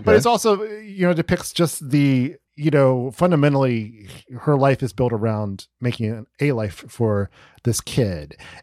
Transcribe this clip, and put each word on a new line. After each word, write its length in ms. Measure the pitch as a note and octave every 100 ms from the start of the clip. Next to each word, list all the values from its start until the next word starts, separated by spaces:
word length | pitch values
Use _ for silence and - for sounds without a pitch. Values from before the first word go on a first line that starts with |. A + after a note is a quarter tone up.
| G3+
But 100 | G#3+
it's 100 | A#3+
also, 380 | A3+ A3+ G3+
you 420 | G#3+ G#3+ G#3+ G3 F3
know, 80 |
depicts 380 | E3 E3 F3+ -
just 360 | - E3 - C#3+
the, 480 | D3 C#3+ C3 C3 - _ -
you 160 | D3+
know, 400 | C#3+ C3 B2+ B2+
fundamentally 960 | - F3+ D#3+ D3 C#3 C3 A#2 G#2+ A2+ G2 - - B2
her 160 | - C#3+
life 260 | C#3 C3
is 120 | B2
built 180 | - B2
around 540 | A2+ A2+ G#2+ G#2 F#2+ - _
making 280 | B2 A2 G#2+
an, 160 | A2+ - _
a 140 | D3
life 320 | A#2+ G#2+ - -
for 420 | - A2+ G#2 G2 - - _
this 180 | A#2+ G#2+
kid. 560 | - - G#2+ E2+ D2 - - -